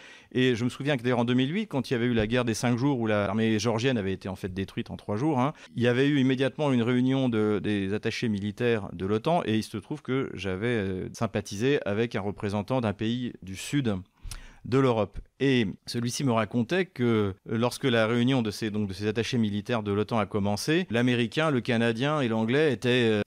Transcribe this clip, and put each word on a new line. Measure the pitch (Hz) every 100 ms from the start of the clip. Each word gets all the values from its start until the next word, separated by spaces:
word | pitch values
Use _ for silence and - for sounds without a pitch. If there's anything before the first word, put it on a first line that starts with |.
| - - -
Et | 127 127 110
je |
me | 123
souviens | - 139 135
que |
d'ailleurs | 120 123
en |
deux | 120
mille | 127 131
huit, | 190 208
quand | 135 -
il |
y | 123
avait | 123
eu |
la | 113 107
guerre | 123
des | 120
cinq | 107 123 120
jours | 135 127
où | 110
l'armée | 104 101 107 113 107
géorgienne | 117 110 131 120
avait | 95
été | 92 98
en |
fait | 92 98
détruite | 92 95 - -
en | 92
trois | - 104
jours, | 151 127
hein, | 135 - - 123
il |
y | 117
avait | 123 143
eu | 147
immédiatement | 131 131 135 139 147
une | 123
réunion | 113 123 127 135 127
de, | 110 107 101
des | 104 104 95
attachés | 104 113 - 120
militaires | 101 104 98 123 113 98
de | 85 95
l'otan | 110 160 175
et | - 110
il |
se | - 110
trouve | - 151
que | - 131 -
j'avais, | - 95 92 120
euh, | 117 95 92 90
sympathisé | - 113 110 - 98 127 143 -
avec | 104 120 110
un |
représentant | 101 90 104 104 104 131
d'un | 110
pays | 98 110 123 120 -
du | 92
Sud | 95 - 143 117 95 - _ - - - -
de | 101 131
l'Europe. | 131 110 101 - - -
Et | 139 127 98 - -
celui-ci | 120 120 -
me | 139
racontait | 113 104 120 113 180 175
que, | - 120 110 101 95 -
euh, | 113
lorsque | 120 -
la | 131 117 110
réunion | 120 123 135
de | 110
ces, | - 110
donc, | 104 101
de |
ces | 90 104
attachés | 110 107 120
militaires | 107 101 98 117
de | 104
l'otan | 101 104 117
a | 98
commencé, | 110 101 104 - 165 185
l'Américain, | 113 127 120 113 156 160
le | 127
Canadien | 120 117 117 113 143 151
et | 120
l'Anglais | 110 113 139 160
étaient, | 117 123 123 113
euh, | 107